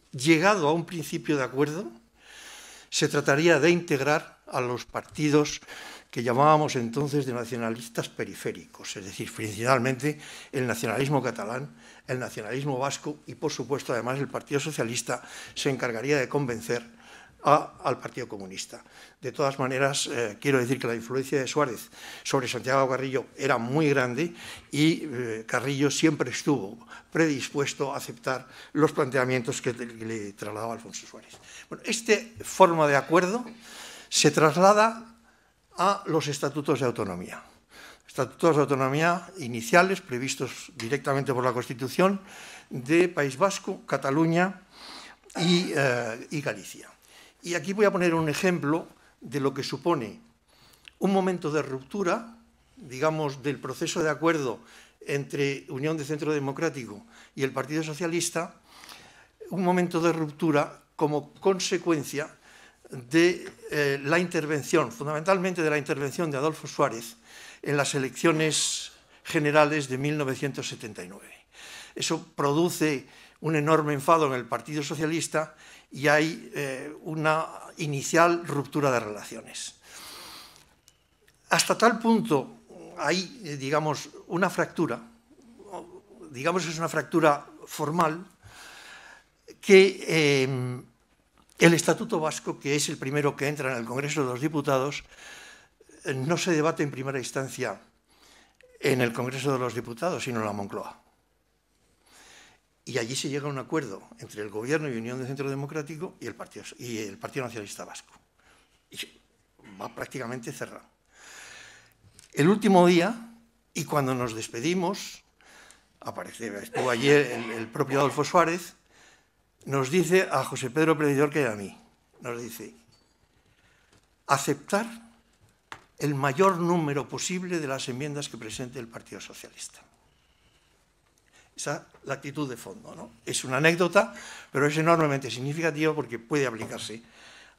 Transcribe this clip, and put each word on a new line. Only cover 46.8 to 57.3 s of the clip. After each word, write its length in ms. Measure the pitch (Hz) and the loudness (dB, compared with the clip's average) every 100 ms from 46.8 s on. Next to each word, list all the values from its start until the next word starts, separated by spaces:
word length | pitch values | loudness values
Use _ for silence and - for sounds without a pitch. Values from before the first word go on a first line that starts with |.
| - - _ - - _ | -18 -20 _ -20 -20 _
Y 120 | - | -6
aquí 180 | 170 147 | -4 -2
voy 140 | 196 202 | 2 4
a 60 | |
poner 220 | 185 175 | 4 2
un 140 | 165 156 | 4 2
ejemplo 600 | 143 190 175 143 160 - - _ _ | 2 2 2 2 0 -2 -16 _ _
de 180 | - 139 | -8 -2
lo 160 | 135 | -2
que 80 | 135 | -2
supone 580 | - - 175 160 107 87 - _ _ _ - _ - _ | -6 -4 0 0 -2 -12 -20 _ _ _ -20 _ -20 _
un 140 | 190 | 2
momento 400 | 196 185 180 151 | 2 2 0 -2
de 100 | 151 | -2
ruptura, 720 | 139 131 - 202 180 214 233 - _ _ _ | -2 -8 -8 -4 0 0 -4 -18 _ _ _
digamos, 720 | - 165 127 156 156 151 139 | -20 -16 -2 0 0 -2 -2
del 160 | 143 131 | -4 -4
proceso 420 | 135 127 160 190 | -6 -6 -4 0
de 80 | 156 | 0
acuerdo 480 | 143 165 160 131 101 - - - _ - | 2 2 2 0 -6 -12 -20 -20 _ -6
entre 580 | 143 139 143 139 135 - | -4 -4 -2 -2 -2 -8
Unión 280 | 135 151 160 | -4 -2 -2
de 80 | |
Centro 280 | 139 151 151 | -4 -4 -2
Democrático 720 | 151 135 139 160 143 113 101 - - - | -2 -2 -2 -4 -4 -10 -14 -18 -20 -18